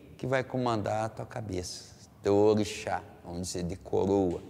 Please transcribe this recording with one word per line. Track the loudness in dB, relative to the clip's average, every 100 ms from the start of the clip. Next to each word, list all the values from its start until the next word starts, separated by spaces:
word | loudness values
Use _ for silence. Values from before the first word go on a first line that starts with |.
| -20 -8
que |
vai | -2 -2
comandar | -2 -2 0 0 0 -2
a | -4
tua | -6
cabeça, | -10 -8 -6 -6 -6 -12 -16 -20 -20 -4
teu | 4
orixá, | 6 6 6 2 -4 -6 -6 -8 -16
vamos | -10 -8 -6
dizer, | -4
de | -6
coroa, | -6 -2 0 4 4 4 0